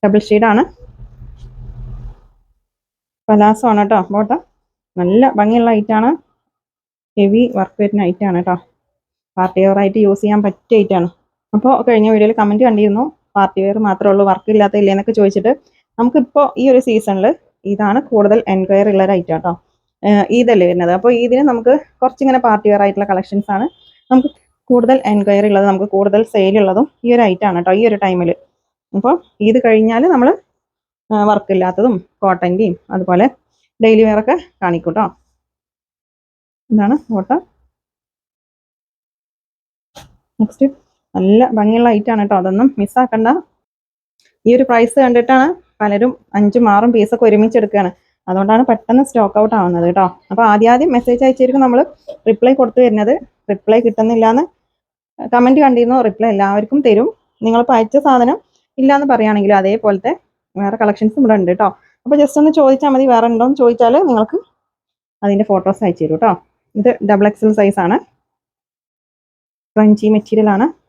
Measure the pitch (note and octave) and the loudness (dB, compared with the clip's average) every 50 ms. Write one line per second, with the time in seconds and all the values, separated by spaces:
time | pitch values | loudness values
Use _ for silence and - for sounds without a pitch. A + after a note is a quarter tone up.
0 | - G#3 G3 G#3+ G#3 - G#3+ G#3 G#3+ A3+ G#3 G#3+ D#4+ F#4+ - _ - - - - | 0 2 0 0 0 2 0 2 2 2 2 0 0 -2 -6 _ -20 -20 -20 -20
1 | - - - - - - - - - - - - - - - - - - - - | -20 -20 -20 -20 -20 -20 -20 -20 -20 -20 -20 -20 -20 -20 -18 -18 -16 -16 -16 -16
2 | - - - _ _ _ _ _ _ _ _ _ _ _ _ _ _ _ _ _ | -16 -16 -18 _ _ _ _ _ _ _ _ _ _ _ _ _ _ _ _ _
3 | _ _ _ _ _ - G#3+ G#3 G#3 G#3 G#3+ G#3+ - A#3+ G#3+ G#3 G#3 G3+ A3+ G#3 | _ _ _ _ _ 0 2 4 4 4 2 2 0 0 0 0 0 0 0 -2
4 | F3+ - G3 G3+ A3 G#3 A#3+ E4+ - _ _ _ _ _ _ _ _ _ _ F3+ | -2 -2 -4 -4 -2 -2 -4 -6 -6 _ _ _ _ _ _ _ _ _ _ -4
5 | F3+ F3 F#3+ A3 B3+ C4+ B3+ - G#3 G#3+ A3+ A#3+ A#3 A#3 A3+ G#3+ G#3 G#3 A3 G#3+ | -2 0 2 2 2 2 2 0 -2 0 0 0 0 0 0 -2 -2 -2 -2 0
6 | A3 B3 D#4+ D#4+ _ _ _ _ _ _ _ _ _ _ _ _ _ _ _ _ | 0 0 -2 -2 _ _ _ _ _ _ _ _ _ _ _ _ _ _ _ _
7 | _ _ _ - G3+ G3 G3+ A3+ B3 A#3+ B3 G3+ F#3+ - _ _ G#3 G#3 G#3 G3+ | _ _ _ 0 0 2 2 2 0 0 -2 -6 -6 -6 _ _ -4 -2 -2 -2
8 | G3 F3 F3+ F3+ G#3 G3+ F3+ F3 F3+ F#3 F3+ F3+ _ _ _ _ _ _ _ _ | -2 -2 -4 -4 -4 -2 -2 -2 -2 -2 -4 -6 _ _ _ _ _ _ _ _
9 | _ _ _ _ _ _ _ - F#3 F#3 - F#3 F#3+ F#3+ G3 G3 G3+ G3 G3 A3 | _ _ _ _ _ _ _ -6 -6 -4 -2 0 0 2 2 2 0 -2 0 0
10 | G#3+ G3+ G3 G3 - G#3 G#3 G#3+ G3+ G3+ F#3+ _ _ _ A#3+ A3 G3+ - G3 F#3 | 0 0 0 0 -2 -2 -2 0 -2 -2 -6 _ _ _ 0 0 2 0 0 -2
11 | E3+ F3 - _ _ _ _ _ _ _ - G#3+ - B3+ C4+ - A3+ - A#3+ A3 | -2 -4 -6 _ _ _ _ _ _ _ -6 -2 0 0 0 0 0 0 2 2
12 | G#3+ A3 A3 G#3+ G#3+ G#3+ A3+ G#3+ G#3 G#3 G#3 G#3+ B3 B3 A3 G#3 G#3 G#3 G3+ G#3+ | 2 2 2 2 2 0 0 0 -2 -2 0 2 2 2 2 2 0 0 0 -2
13 | B3+ D#4 - _ _ _ _ G3+ G3 F#3+ - - F#3+ G3 G3+ G#3+ A3 G#3 F#3+ F#3+ | -4 -6 -8 _ _ _ _ -2 -2 -2 -2 -2 -2 -2 -2 -2 -2 -2 -4 0
14 | - G#3 G3 G3 G3+ G3 F#3 F#3 _ - G#3+ G#3+ G#3 G3 G3+ G#3 G#3 G3 G3 G3 | 0 0 2 2 2 0 0 -2 _ -2 0 2 2 2 0 0 0 0 0 0
15 | G3 - A3+ A3 G#3 G3 G3 G3+ F#3 A3 C4+ - _ _ _ _ _ _ _ - | -2 -4 -2 0 0 0 0 0 -2 -2 -2 -2 _ _ _ _ _ _ _ -2
16 | A#3 B3 A#3+ D#4 B3 - _ C#4+ C#4+ C4 - - B3 C4+ B3+ B3 C4 - A3+ A3 | -2 0 0 0 -2 0 _ 0 0 0 -2 -2 0 2 2 2 2 2 -2 -2
17 | A3 - G3 F#3+ F#3 A3+ D#4+ - _ _ _ _ _ F#3+ G3+ G3 G#3+ G#3 G3+ B3+ | -2 -2 -4 0 0 -2 -2 -2 _ _ _ _ _ -8 -6 -2 -2 -2 -2 -2
18 | - - - A3 G3+ G3+ G#3 A#3 - - G3 F#3+ F#3+ F#3 G3+ G3 G3+ G#3+ G3+ G3 | -4 -2 -2 0 2 2 2 0 0 -2 -2 -2 -2 0 0 0 2 2 0 0
19 | F#3+ F#3+ G3+ F#3 E3+ - D#3+ D#3+ E3 F3+ E3+ - _ _ _ _ _ _ _ _ | 0 0 0 -2 -2 -4 -6 -6 -4 -6 -8 -8 _ _ _ _ _ _ _ _
20 | - G3+ G#3 G3+ G3 - - A#3+ B3 A3+ A#3 G#3 F3+ F3 F3+ F3 F3 E3+ F3+ F#3 | -2 0 0 0 0 0 0 0 2 2 2 2 2 0 0 0 0 0 -2 0
21 | F#3+ A#3+ B3 A#3 A#3+ B3 A#3+ B3+ C#4+ D4 B3 A#3 A3+ A#3+ C4 D4 D4 _ _ _ | 0 0 0 0 0 0 0 0 2 0 0 0 0 0 0 0 -2 _ _ _
22 | - C4 - _ C#4 C4+ C4 B3+ B3+ A#3+ G#3+ G#3 G#3+ G#3 G#3 G3+ G3+ G3+ G3 G3 | -4 -4 -4 _ -2 0 0 2 2 2 0 2 0 0 0 2 0 0 -2 -4
23 | G3+ G3+ G3 F#3 G3 - G3+ G3+ G3+ - G3+ G3 A3+ E4 _ _ _ _ _ _ | -4 -2 -4 -4 -4 -4 -6 -6 -4 -4 -4 -4 -4 -6 _ _ _ _ _ _
24 | _ _ B3+ C4 B3+ D4 - _ _ _ _ _ _ _ B3 A#3+ A#3 A#3 C4 C4+ | _ _ 0 0 0 0 -8 _ _ _ _ _ _ _ 0 2 4 2 2 2
25 | C4 - G#3 G#3 G3+ G3+ G3+ G3 G#3 G#3+ G3+ G3 G3 G3+ F#3+ F#3+ F#3+ G#3 - G3 | 0 0 -2 0 0 0 0 2 2 2 2 2 2 2 0 -2 -4 -4 -2 -2
26 | G3+ G3+ F#3+ G#3 A3+ A3 - A3 F#3+ F#3+ G3 G#3+ G#3 F#3+ F#3 G3 C4+ D4+ _ _ | 0 0 0 0 -2 0 0 0 0 2 2 2 0 2 0 0 -2 -4 _ _
27 | - A#3+ A#3+ A#3+ A#3 G3+ F#3 F3+ G#3+ G#3 F3+ E3+ E3+ F#3 F#3 G3+ A3+ A#3 G#3+ G3+ | -2 0 2 2 2 0 0 -2 -2 -4 -2 -2 0 0 0 2 2 0 0 0
28 | G#3 F#3+ F#3 F3+ F3 E3+ E3+ - _ _ _ _ _ _ _ _ _ _ - G3 | -2 -2 -2 -2 -2 -2 -4 -6 _ _ _ _ _ _ _ _ _ _ -8 -4
29 | G3+ A#3+ D4+ E4+ - _ _ _ G#3 G#3+ A3+ B3+ B3+ A#3 A3 A3 A3 A3 A3+ A3+ | -2 -2 -2 -2 -4 _ _ _ 0 2 2 2 2 2 2 2 2 0 0 0
30 | C4 F4+ F4+ B3+ A#3+ C4+ G4 - _ _ _ _ _ _ _ _ _ _ _ _ | 0 2 2 2 2 0 0 -2 _ _ _ _ _ _ _ _ _ _ _ _
31 | _ _ G#3+ G#3+ G#3 G#3 G#3+ G#3+ - _ G3 F#3 F#3 F3+ F3+ F3+ G#3 B3+ A3+ F3+ | _ _ -4 -2 0 0 0 -2 -2 _ -2 -2 -2 -2 -2 -2 -2 -2 -2 -4
32 | - _ _ _ - G3 F#3 F3+ - F3+ F3+ F#3 A3 G3 F3 - _ _ F#3+ F#3+ | -6 _ _ _ -2 -2 -2 0 -2 -4 -2 -2 -2 -2 -4 -6 _ _ -8 -6
33 | F#3 F#3 F3+ F3 G#3+ C4 - _ _ _ _ _ _ _ _ _ A3+ A3+ A3 G#3+ | -4 -2 0 2 2 0 -2 _ _ _ _ _ _ _ _ _ 2 2 4 4
34 | A3+ A3 G#3+ G#3 A3 A#3 C#4+ F4+ - _ _ _ - F3+ E3+ E3+ E3+ E3+ E3 G#3 | 4 2 2 -2 -2 -2 -4 -4 -4 _ _ _ -6 -4 -4 -4 -6 -6 -4 -4
35 | A3+ C4 - _ _ _ _ _ _ _ _ _ _ _ _ _ _ _ _ _ | -6 -6 -8 _ _ _ _ _ _ _ _ _ _ _ _ _ _ _ _ _
36 | _ _ _ _ _ _ _ _ _ _ _ _ _ _ A#3 G#3+ G#3 G3+ B3+ D4+ | _ _ _ _ _ _ _ _ _ _ _ _ _ _ -2 0 0 0 -2 -2
37 | - _ A3+ G3+ F#3 _ B3+ E4+ - _ _ _ _ _ _ _ _ _ _ _ | -4 _ -6 -6 -4 _ -4 -6 -6 _ _ _ _ _ _ _ _ _ _ _
38 | _ _ _ _ _ _ _ _ _ _ _ _ _ _ _ _ _ _ _ _ | _ _ _ _ _ _ _ _ _ _ _ _ _ _ _ _ _ _ _ _
39 | _ _ _ _ _ _ _ _ _ _ _ _ _ _ _ _ _ _ _ - | _ _ _ _ _ _ _ _ _ _ _ _ _ _ _ _ _ _ _ -20
40 | - _ _ _ _ _ _ _ G#3+ G#3+ - _ C4+ C#4 C#4 _ _ _ _ _ | -20 _ _ _ _ _ _ _ -6 -6 -2 _ -4 -4 -4 _ _ _ _ _
41 | _ _ _ F#3 F#3 F#3+ G3+ A3 B3+ B3+ - A3 G#3 G#3+ A3 A#3 A#3+ A#3+ A3+ G#3 | _ _ _ -4 0 2 2 2 2 2 0 -2 -2 0 0 2 0 0 0 0
42 | G#3+ - A3+ G#3+ G#3 G3+ G#3 F#3+ F3+ F#3+ F#3+ G3+ A#3+ C4+ C4+ - G3+ G3+ - B3+ | -2 -2 -2 -2 -2 -2 -2 -2 -2 -2 -2 0 0 0 0 -2 -6 -4 -2 -2
43 | B3+ B3+ - A3 A3 A3+ C4+ F#4 - _ _ _ _ _ _ _ _ _ _ _ | -2 0 -2 -2 0 0 0 -2 -4 _ _ _ _ _ _ _ _ _ _ _
44 | _ _ _ _ _ _ _ _ _ G#3+ A#3+ B3 C4 C4 B3 A#3 A3+ A#3 - C#4+ | _ _ _ _ _ _ _ _ _ 2 2 2 2 0 0 0 0 0 0 0
45 | C4+ B3 A#3+ A#3+ A#3 B3 C4 C4 C4 D#4 F4+ F4+ _ _ _ _ G#3+ G#3 G3+ G3+ | 0 2 2 0 2 2 2 2 2 0 -2 -6 _ _ _ _ -4 -2 -2 0
46 | A3+ B3+ B3+ - _ _ - G3+ G#3 G#3 G3 B3 A#3+ A3 G3+ G3+ G#3+ A#3+ A#3 A3+ | -2 -2 -4 -6 _ _ -2 0 0 0 2 2 2 2 2 2 2 2 2 0
47 | G#3 G#3+ - A3 G#3+ A3+ G#3 G#3+ G#3+ A3+ A3+ B3 A3 G#3 - G3+ G3 F3+ F3+ _ | 0 0 0 0 2 2 2 2 2 2 0 0 -2 0 -2 -2 -2 -2 -6 _
48 | _ _ _ _ _ - F#3 F#3+ G3 G3 A3 A3+ C4 C4 A#3 A3 - - A3+ B3+ | _ _ _ _ _ -6 -4 -4 0 0 2 0 2 0 -2 -4 -2 -2 0 0
49 | C#4 C4 - A#3+ A3 G3 G3+ G#3+ G#3+ G#3+ A3+ A3 F#3+ F3 F3 E3+ E3+ F3 F3 G3 | 0 0 0 -2 -2 0 0 0 -2 0 0 -2 -2 -2 -2 -2 -2 -2 0 0
50 | F#3+ F3+ F3+ - _ _ F#3+ G3+ A#3 A3 G#3 G#3 A3 A3+ A#3+ B3+ D4 E4+ C4+ A#3+ | 0 -2 -2 -10 _ _ -2 0 0 2 2 2 2 2 2 2 2 0 0 -2
51 | A#3+ - A#3+ A#3+ C4+ C4 C4 - C4 B3+ B3+ C#4 C4+ B3 A#3+ B3 D#4+ - - _ | 0 0 -2 0 2 0 2 2 0 0 2 2 0 2 2 0 0 -2 -6 _
52 | _ - - - _ A3 A3+ A3 - A#3+ C4+ C4+ C4 A3+ A3 - B3+ B3 G#3+ G#3+ | _ -20 -20 -8 _ -2 -2 0 2 0 2 2 0 -2 2 2 2 2 2 0
53 | G#3+ G#3 C4+ F4 B3+ _ _ _ _ - G3+ G3 _ - A3 A3+ A#3 A#3 G#3+ - | 0 0 -2 -4 -4 _ _ _ _ -8 -8 -6 _ 0 0 2 2 0 -2 -2
54 | A3 A3 A#3 A3+ A3 A3+ A3+ B3+ D#4+ - _ _ _ _ _ _ _ _ _ _ | -2 0 0 2 2 2 2 0 -2 -4 _ _ _ _ _ _ _ _ _ _
55 | _ _ _ _ B3+ B3 - A#3+ B3 B3+ C4+ D4 D4+ C4+ B3+ A#3 A#3+ A#3 B3 C4 | _ _ _ _ -10 -2 0 2 2 4 4 4 4 4 4 2 0 2 0 0
56 | A#3+ A3 F#3+ - G#3+ A3+ G#3+ G3 G3 G3 G3 G#3 G#3 G#3+ - C#4+ C#4 B3 G#3+ G3+ | 0 -2 -2 -2 -2 -2 0 0 0 0 0 -2 -4 -2 -2 0 2 2 2 2
57 | A#3+ E4+ A4+ _ _ _ _ _ - A3 A3+ A#3 A#3+ A#3+ C4 A3+ A3+ A3 - C#4 | 0 -2 -4 _ _ _ _ _ -4 -2 0 0 0 2 0 0 0 0 0 0
58 | C#4 D4+ C4 B3 A#3+ A#3+ D4+ A4 _ _ _ _ _ _ _ - C4 C4+ C#4 C#4 | 2 2 2 2 2 0 -2 -4 _ _ _ _ _ _ _ -2 0 2 2 0
59 | C#4+ C#4 C4 A3+ A3 G#3+ G#3+ G#3 G3+ F#3+ G#3+ G3 F#3+ F#3+ G3+ - - G#3+ G3+ F#3+ | 0 0 0 0 0 0 0 0 0 2 2 2 2 0 -2 -2 -2 -2 -2 -2
60 | - A#3+ E4 F4 _ _ _ _ _ _ _ F#3 G3+ G3 G#3 A3 - G#3 G3+ - | -2 -4 -6 -6 _ _ _ _ _ _ _ -6 -6 -6 -4 -2 -2 -2 -2 0
61 | A3 A3 G#3+ - C4+ A3+ G#3+ G#3 F#3+ F3 F3+ F#3+ G#3+ G3 F#3 _ _ _ _ _ | -2 -4 0 0 2 2 2 2 2 0 0 0 -2 -4 -4 _ _ _ _ _
62 | _ A#3+ C#4+ D4 D4 C#4+ - D4+ D4 D#4 D#4 D#4+ D4 C4+ C4+ C4+ C#4+ D4 C4+ C4 | _ -2 0 2 2 2 2 2 2 2 4 4 4 2 2 2 0 0 0 0
63 | C4+ C4+ B3 A3+ A3+ A#3 A#3 A3+ A#3 B3+ C#4+ C#4 C4 A#3+ A#3+ A#3 B3 A3+ A#3+ D4 | 2 2 2 2 2 0 0 0 0 0 0 2 0 0 2 2 0 2 2 2
64 | F#4+ D#4+ B3 A3 A3 G#3+ - F#4 - _ _ _ _ _ _ _ _ _ _ _ | 0 0 0 0 -2 -2 -4 -8 -8 _ _ _ _ _ _ _ _ _ _ _
65 | _ _ _ _ - G3+ G3+ G3 G#3+ - G3+ F#3+ F#3 F#3+ G3 - A3+ F#3+ E3+ - | _ _ _ _ -4 -2 0 0 0 0 -2 -2 0 -2 -4 -2 -2 -4 -4 -2
66 | D#3+ D#3 D#3 D#3 A#3 A3 F#3 - _ _ _ _ _ _ _ G#3+ G3+ A#3+ A#3+ - | -4 -4 -4 -2 0 -2 -2 -2 _ _ _ _ _ _ _ -2 0 0 0 -2
67 | - G3+ G#3 G3 G3+ G#3 G#3 _ - G#3+ G#3+ G#3+ G3+ G3 G3+ - F#3 E3+ G#3 - | -2 -2 0 2 2 0 -2 _ 0 0 0 2 0 0 0 -2 -2 -2 -2 -4
68 | G4 _ _ _ _ _ _ _ _ _ _ _ _ _ _ _ _ _ _ _ | -6 _ _ _ _ _ _ _ _ _ _ _ _ _ _ _ _ _ _ _
69 | _ _ _ _ _ _ _ _ _ _ _ _ _ _ _ G#3+ G#3+ G#3+ G#3 G#3 | _ _ _ _ _ _ _ _ _ _ _ _ _ _ _ 0 2 2 2 2
70 | - G#3+ A3 G#3+ G#3+ - - G#3+ G#3+ G#3+ G3+ F#3+ A#3 D#4+ - _ _ | 2 0 0 0 -2 -2 -2 0 0 0 0 0 -2 -4 -4 _ _